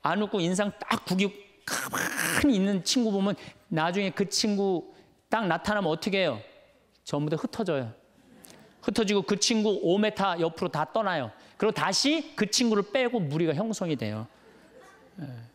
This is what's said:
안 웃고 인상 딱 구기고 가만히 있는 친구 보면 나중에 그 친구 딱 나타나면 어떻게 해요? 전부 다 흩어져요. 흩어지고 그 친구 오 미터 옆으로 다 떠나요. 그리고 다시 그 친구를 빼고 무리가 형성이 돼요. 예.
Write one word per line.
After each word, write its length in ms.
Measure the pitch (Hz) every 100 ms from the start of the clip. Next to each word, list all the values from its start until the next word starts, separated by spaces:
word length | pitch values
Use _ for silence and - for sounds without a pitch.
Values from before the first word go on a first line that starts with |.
안 200 | 147 185
웃고 180 | 208 208
인상 320 | 170 185 202 -
딱 260 | - 226 -
구기고 280 | 185 202 - - _ -
가만히 880 | - - - - - - - 294 208
있는 280 | 196 196
친구 280 | - 262 220
보면 240 | 196 196 - - - _
나중에 420 | 156 165 185 196
그 180 | - 196
친구 600 | - 220 202 196 175 - - - _ _
딱 160 | 220 196
나타나면 420 | 165 202 208 175
어떻게 280 | 165 - 190
해요? 200 | 175 110 - - - _ _ _
전부 260 | - 147 151
다 80 | 160
흩어져요. 560 | - - 190 143 117 - _ _ - - - - - _
흩어지고 400 | - 202 202 202
그 140 | 185 202
친구 400 | - 220 214 190
오 140 | 165 196
미터 420 | 214 208 196 175
옆으로 300 | 165 165 180
다 160 | 151 156
떠나요. 400 | 226 202 165 117 - - -
그리고 160 | 214
다시 600 | 208 170 190 277 320 - -
그 140 | 208
친구를 420 | - 240 208 196
빼고 280 | 269 240 247
무리가 340 | 151 156 165
형성이 420 | 147 220 208 175 143
돼요. 300 | 107 107 110 - - - - - - - - 196
예. 40 | 131 120 117